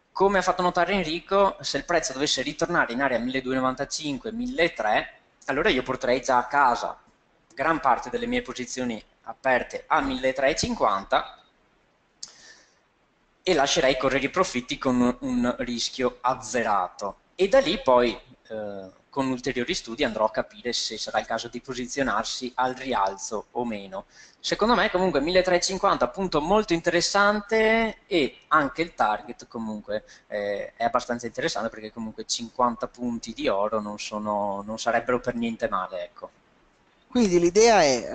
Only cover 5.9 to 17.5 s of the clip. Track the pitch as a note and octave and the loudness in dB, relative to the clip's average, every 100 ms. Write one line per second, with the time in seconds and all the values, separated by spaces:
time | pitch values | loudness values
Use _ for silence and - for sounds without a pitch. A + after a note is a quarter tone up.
5.9 | B2+ A#2+ B2+ - B2 - C#3+ C3+ A2+ F2+ | -2 0 0 2 2 2 4 4 2 -2
6.9 | - _ _ _ _ _ - D3 D#3+ C3+ | -8 _ _ _ _ _ -4 0 2 2
7.9 | A2+ B2+ A#2+ A#2+ B2 B2 B2 A#2+ B2+ B2 | 2 0 -4 -2 -2 -4 -8 -8 -6 -4
8.9 | A2 - _ A2+ - C3 B2 A2+ - - | -6 -10 _ -18 -4 2 2 0 -8 -2
9.9 | D3+ C#3 B2+ C3 C3 C3+ D#3+ B3 A#3 A#2+ | 0 0 -2 -2 2 0 2 -2 0 2
10.9 | G2 G2+ C3+ - - _ _ _ _ _ | 0 0 -2 -2 -12 _ _ _ _ _
11.9 | _ _ _ - - - - _ _ _ | _ _ _ -20 -20 -20 -20 _ _ _
12.9 | _ _ _ _ _ - D#3+ C#3 F3 C3 | _ _ _ _ _ 2 4 4 4 4
13.9 | C3+ C3+ C3 C3 F#3 F3+ B2+ B2 C#3+ C3+ | 4 2 0 0 0 0 -2 -4 -2 0
14.9 | B2 B2 B2 C3+ B2 B2 A#2+ A#2+ A#2 - | 4 2 0 -2 0 0 -2 -4 -4 -4
15.9 | - B2 - B2 B2+ - B2 A2+ G2+ F2+ | -2 -2 0 -2 -2 -2 -2 0 0 -2
16.9 | - G2+ - _ - F#3+ | -6 -10 -10 _ -2 4